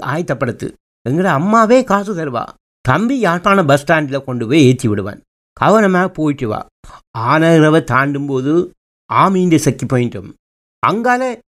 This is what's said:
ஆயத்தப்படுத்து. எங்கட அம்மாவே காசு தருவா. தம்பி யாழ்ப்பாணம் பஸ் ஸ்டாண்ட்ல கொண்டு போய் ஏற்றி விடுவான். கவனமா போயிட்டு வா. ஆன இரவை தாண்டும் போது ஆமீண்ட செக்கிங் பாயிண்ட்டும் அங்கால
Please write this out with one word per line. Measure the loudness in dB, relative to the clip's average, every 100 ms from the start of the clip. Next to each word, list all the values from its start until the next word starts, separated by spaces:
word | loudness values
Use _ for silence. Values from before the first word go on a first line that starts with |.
| -2
ஆயத்தப்படுத்து. | -6 -6 -6 -6 -6 -12 -14 _ _ -6
எங்கட | -2
அம்மாவே | 0 0 2 2 4 2
காசு | 2 -2 -4
தருவா. | -6 -6 -6 -8 -14 _ _
தம்பி | -2 0 0 0
யாழ்ப்பாணம் | 0 0 0 2 2
பஸ் | 2
ஸ்டாண்ட்ல | 2 -2 0 -6
கொண்டு | -6 -6 0
போய் | 4
ஏற்றி | 4 4 0
விடுவான். | -4 -6 -14 _ _ _ 0
கவனமா | 2 4 2 0 -2
போயிட்டு | -2 -4 -2 -6
வா. | -6 -10 _ -20 -20 _ -6
ஆன | 0 2 4 4
இரவை | 4 4
தாண்டும் | 2 -2 0 -4 -4
போது | -4 0 -2 -2 _ _ _ _
ஆமீண்ட | 0 2 2 2 2
செக்கிங் | 2 -2 -4
பாயிண்ட்டும் | -2 -2 -6 -16 -20 _ _ _ _
அங்கால | -2 0 0 -2 -4 -8